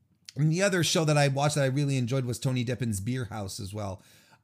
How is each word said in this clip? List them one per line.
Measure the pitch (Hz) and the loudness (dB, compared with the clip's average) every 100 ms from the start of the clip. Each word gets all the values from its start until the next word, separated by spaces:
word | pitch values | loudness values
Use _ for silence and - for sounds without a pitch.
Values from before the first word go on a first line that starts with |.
| _ _ - 131 | _ _ -14 0
And | 156 | 0
the | 170 | 4
other | 202 185 | 2 2
show | 151 180 156 | 2 2 4
that | 147 | 4
I | 143 | 4
watched | 135 147 147 | 2 0 2
that | |
I | 135 | 0
really | 135 143 135 | 2 0 0
enjoyed | 117 135 123 | 0 -2 -2
was | 117 | -4
Tony | 135 127 120 | -2 -2 -2
Deppin's | 120 117 101 | -2 -2 -2
Beer | 107 127 110 | -2 -4 -6
House | 107 95 - | -8 -8 -10
as | 95 | -10
well. | 104 98 92 - - _ _ | -8 -8 -10 -16 -20 _ _